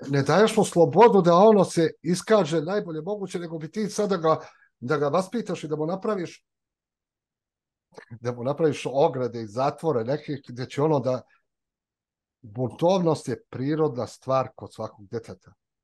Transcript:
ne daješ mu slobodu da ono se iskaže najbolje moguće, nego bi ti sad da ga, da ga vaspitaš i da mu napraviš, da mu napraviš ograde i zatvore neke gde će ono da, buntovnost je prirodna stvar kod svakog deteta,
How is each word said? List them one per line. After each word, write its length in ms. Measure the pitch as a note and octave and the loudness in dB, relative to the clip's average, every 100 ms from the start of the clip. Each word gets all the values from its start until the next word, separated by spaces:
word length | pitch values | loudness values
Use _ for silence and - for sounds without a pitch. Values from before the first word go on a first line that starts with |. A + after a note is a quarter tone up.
| - | -4
ne 140 | C#3 | -2
daješ 360 | C#3 E3+ G#3+ G#3+ | 2 4 4 2
mu 60 | F#3 | 2
slobodu 560 | E3+ D#3 D#3+ A#3 G3 | 4 4 8 8 8
da 140 | F3 E3+ | 6 8
ono 300 | A3 G#3 F3+ | 8 6 4
se 260 | F3 D#3 - | 0 -2 -2
iskaže 600 | D#3 F3+ - A3 D3+ D#3+ | -4 -2 2 2 2 -2
najbolje 400 | D#3 G#3 E3+ D#3 | -2 -4 -6 -8
moguće, 380 | D#3+ G#3 F#3 F3+ | -8 -8 -8 -10
nego 180 | E3+ D#3+ | -10 -10
bi 140 | D#3 | -10
ti 180 | G#3+ G#3 | -6 -6
sad 200 | - G#3 | -4 -2
da 80 | F#3 | 0
ga, 220 | D#3+ D#3 - _ _ _ | 2 0 -2 _ _ _
da 180 | B2 D3 | -4 -2
ga 100 | C#3+ | 0
vaspitaš 560 | E3 F#3 A#3+ G#3+ E3+ | -2 -2 -6 -6 -8
i 40 | D#3 | -6
da 80 | D3 | -6
mu 100 | D#3 | -4
napraviš, 600 | F#3 A3 G3+ D#3+ - _ _ _ _ _ _ _ _ _ _ _ _ _ _ _ - - | -4 -4 -4 -6 -12 _ _ _ _ _ _ _ _ _ _ _ _ _ _ _ -20 -20
da 220 | A#2 A#2+ | -12 -10
mu 120 | A#2+ | -6
napraviš 420 | B2 C#3+ D#3+ - C#3+ | -6 -2 -2 -2 -4
ograde 500 | C3+ D#3 C3+ B2 A#2 | 0 0 0 -8 -8
i 60 | A2 | -10
zatvore 560 | A2 C#3 - E3 B2 | -4 -4 -4 -4 -2
neke 340 | A2+ D3+ - C#3 - | -2 -6 -6 -12 -12
gde 180 | B2 B2 | -12 -10
će 160 | - | -2
ono 180 | D#3 D3 | 0 0
da, 220 | B2 B2+ - _ _ _ _ _ _ _ _ _ _ _ | -2 -4 -8 _ _ _ _ _ _ _ _ _ _ _
buntovnost 840 | A2+ G#2+ B2 - E3+ F#3+ E3 D3+ - | -14 -8 -8 0 0 2 0 -2 -4
je 160 | A2+ _ | -10 _
prirodna 580 | A#2 C3+ D#3 D3+ B2 G#2+ | -8 -4 -2 -2 -2 -10
stvar 420 | - B2+ C3 B2+ - | -10 -4 -2 -2 -8
kod 180 | G2+ | -16
svakog 340 | - A2 - G2+ | -12 -14 -14 -14
deteta, 460 | A#2 - F#2 _ _ _ _ | -12 -12 -18 _ _ _ _